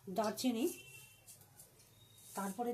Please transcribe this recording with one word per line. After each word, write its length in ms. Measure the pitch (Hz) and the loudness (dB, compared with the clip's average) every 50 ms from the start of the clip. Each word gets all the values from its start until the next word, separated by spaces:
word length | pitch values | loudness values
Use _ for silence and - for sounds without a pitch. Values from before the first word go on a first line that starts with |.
| - - 185 208 | -10 -4 0 2
দারচিনি, 480 | 214 214 214 - - 254 226 220 262 349 - - - - - - - - - - - - - - - - - - - - - - - - - - - - - - - - - 202 | 2 2 2 2 2 2 4 4 4 2 2 -2 -10 -16 -16 -18 -18 -18 -20 -20 -20 -20 -20 -20 -20 -20 -20 -20 -20 -20 -20 -20 -20 -20 -20 -20 -20 -20 -20 -20 -16 -10 -6 -4
তারপরে 340 | 196 196 190 233 240 240 | -2 -2 0 0 0 0